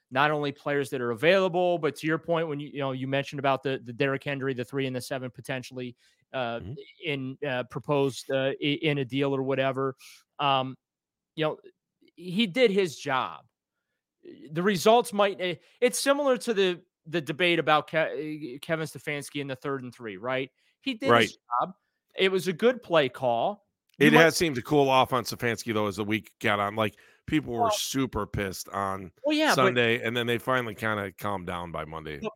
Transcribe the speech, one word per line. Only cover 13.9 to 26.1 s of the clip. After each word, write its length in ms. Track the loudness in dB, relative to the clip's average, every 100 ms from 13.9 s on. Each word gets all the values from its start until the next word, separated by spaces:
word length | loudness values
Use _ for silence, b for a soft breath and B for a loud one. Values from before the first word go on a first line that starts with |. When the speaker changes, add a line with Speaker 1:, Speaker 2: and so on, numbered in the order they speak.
| _ _ _ -20 -20 -10
Speaker 1:
The 120 | -2
results 480 | 0 4 6 6 4
might, 240 | 2 0 0
eh, 140 | -4 -6 b b
it's 180 | 0 2
similar 380 | 2 2 2 0
to 160 | 0
the, 280 | 2 2 0 -10 _ -6
the 140 | -6
debate 400 | -4 0 2 4
about 280 | 4 2 2
Ke-, 60 | 0
eh, 640 | 0 -2 -6 -8 -10 -10
Kevin 260 | -4 -4 -4
Stefanski 540 | -8 -8 -6 -6 -8
in 60 | -8
the 80 | -6
third 280 | -6 -6
and 100 | -8
three, 220 | -12 -12 -8
right? 340 | -4 -4 -4 _ _ _
He 140 | -8
did 160 | -2 4
Speaker 2:
Right. 140 | 6
Speaker 1:
his 140 | 4 -2 -6 -4
job. 140 | -4 -6 _ _ _ 0
It 160 | 0
was 160 | 0 -2
a 60 |
good 280 | 2 2 2
play 280 | 2 2 2
call. 580 | 0 0 0 0 -4 _ _ _ 2
You 100 | 8
Speaker 2:
It 60 |
Speaker 1:
might 80 | 8
Speaker 2:
has 160 | 8 6
seemed 180 | 0 -2
to 60 |
cool 260 | 2 4 6
off 220 | 4 4
on 140 | 2 -2
Stefanski, 480 | -4 -2 -2 -2
though, 140 | 0 0
as 100 | -2
the 80 |
week 260 | -2